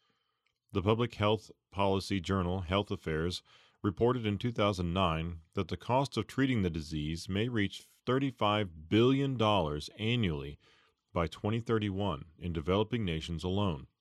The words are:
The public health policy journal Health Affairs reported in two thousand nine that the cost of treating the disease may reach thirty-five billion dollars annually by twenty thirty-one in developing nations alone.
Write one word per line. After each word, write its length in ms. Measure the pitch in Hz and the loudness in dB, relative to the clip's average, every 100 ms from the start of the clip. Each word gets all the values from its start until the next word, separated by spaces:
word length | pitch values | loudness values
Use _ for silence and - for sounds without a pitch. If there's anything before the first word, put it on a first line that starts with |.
| _ _ _ _ _ _ _ | _ _ _ _ _ _ _
The 80 | 101 | 0
public 340 | 95 113 120 - | 2 2 0 0
health 340 | 104 110 - - _ | 2 2 -2 -20 _
policy 480 | - 98 95 - 98 | -2 2 2 0 -2
journal 400 | 82 98 87 95 | 0 0 0 -2
Health 300 | 82 98 104 | 0 0 0
Affairs 520 | 101 82 78 85 87 - - _ _ | -4 -2 -2 -2 -4 -10 -20 _ _
reported 420 | 104 - 117 127 110 | -2 2 2 2 0
in 120 | 101 | -2
two 140 | 123 | -2
thousand 420 | 117 101 95 85 | 0 0 2 0
nine 460 | 90 90 80 82 82 - | 2 2 0 -4 -8 -8
that 140 | - 87 | -6 -4
the 80 | 90 | -6
cost 400 | - 127 135 117 | -2 0 0 -4
of 100 | - | -4
treating 360 | - 135 120 | 0 0 2
the 80 | 90 | 0
disease 580 | 82 78 80 73 82 - | -2 -4 -4 -4 -6 -4
may 200 | 95 120 | -2 -2
reach 380 | 117 98 - - _ - | 0 -2 -4 -18 _ -2
thirty-five 800 | 131 139 - 104 104 98 80 80 | 0 0 0 2 2 0 -8 2
billion 480 | 104 123 135 139 127 | 4 6 4 0 0
dollars 540 | 110 101 78 73 - - | 2 4 2 -2 -6 -6
annually 600 | 110 120 98 76 69 73 _ _ _ _ _ | -2 0 0 -2 -6 -12 _ _ _ _ _
by 140 | 90 82 | -2 -2
twenty 340 | - 104 117 | -2 -4 -2
thirty-one 640 | 113 113 104 95 101 71 82 - | 0 0 0 -2 -2 -4 -8 -10
in 140 | 87 | -6
developing 500 | 82 78 98 107 120 | -4 2 2 2 0
nations 400 | 98 80 78 82 | -2 -2 -4 -4
alone. 420 | 90 98 101 71 - _ | -2 0 0 -2 -10 _